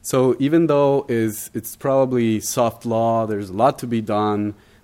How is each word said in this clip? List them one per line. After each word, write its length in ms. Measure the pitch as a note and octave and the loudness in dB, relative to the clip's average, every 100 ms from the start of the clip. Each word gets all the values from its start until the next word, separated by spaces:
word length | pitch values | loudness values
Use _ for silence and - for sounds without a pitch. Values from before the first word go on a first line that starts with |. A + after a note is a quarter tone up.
So 340 | - C3+ C3 B2 | -2 2 2 2
even 300 | C#3 E3 E3 | 2 2 2
though 380 | C#3+ C#3+ C#3 C3+ | 2 4 2 0
is, 420 | A#2 A2+ A2 - | -2 -2 -4 -10
it's 240 | A#2+ - - | -12 -12 -6
probably 640 | C#3 C3+ C3 B2+ A2+ A2 | 0 2 2 2 2 0
soft 440 | - - A#2 A#2 A#2+ | -2 -2 -2 -2 -4
law, 400 | A2+ A2+ A2+ A2 | 0 2 0 0
there's 240 | G#2 G2 | -4 -6
a 40 | |
lot 260 | F#2+ C3 C#3 | 2 2 0
to 80 | B2 | -4
be 140 | A#2 | -4
done. 520 | G#2+ G#2 G#2 G#2 G#2 G2+ _ _ | -2 0 0 0 -4 -6 _ _